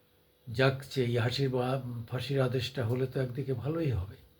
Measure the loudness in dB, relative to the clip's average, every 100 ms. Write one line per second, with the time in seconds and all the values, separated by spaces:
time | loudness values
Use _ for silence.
0 | _ _ _ _ -6 4 4 4 -2 0
1 | 2 4 2 2 0 2 0 0 -4 -8
2 | -6 -6 0 2 2 0 -2 -2 0 0
3 | 0 -2 -2 -4 -4 -2 -2 0 0 0
4 | -2 -10 -20